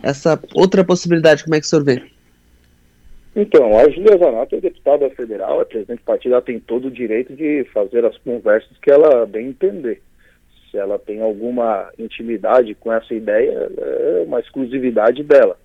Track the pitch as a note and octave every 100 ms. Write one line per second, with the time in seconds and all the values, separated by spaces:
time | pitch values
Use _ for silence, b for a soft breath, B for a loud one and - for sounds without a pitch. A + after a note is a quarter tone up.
0 | - C#3 E3 D3 - - F#3 G3 F3+ F3+
1 | F3 E3+ D#3+ D3 - D#3 D3+ E3 C#3+ B2
2 | - _ _ _ _ _ _ _ _ _
3 | _ - _ A3+ G#3 D#3+ A#2+ G#2+ D3 C#3+
4 | G#3 G3 E3+ A2+ C3+ - F3+ - - C#3+
5 | C#3 - A#2 G#2 F#2+ D3+ - A2+ G2+ A#2+
6 | - A2+ - B2 B2+ A#2 - A#2+ C3 B2
7 | A#2+ A2 B2+ C3+ D#3 D3 B2 G#2+ G2 A#2
8 | A#2 - - A#2+ G#2+ G#2+ - _ - C#3+
9 | D#3 B2+ A2 G#2+ B2+ C3+ F#3+ G3+ B2+ G#2
10 | _ _ _ _ _ _ _ G#2 G2 G2+
11 | - G#2+ A2 G2+ A#2 B2 A#2 G2+ F#2+ -
12 | A2+ - A#2 A2 G#2 B2 A2+ G#2 A#2 A2+
13 | - A2+ G#2+ G#2+ C3 - - - - B2+
14 | C3+ F3 D#3+ A#2+ - - B2+ C3 B2+ A2
15 | A#2 C3+ D3 C#3+ A2 F2+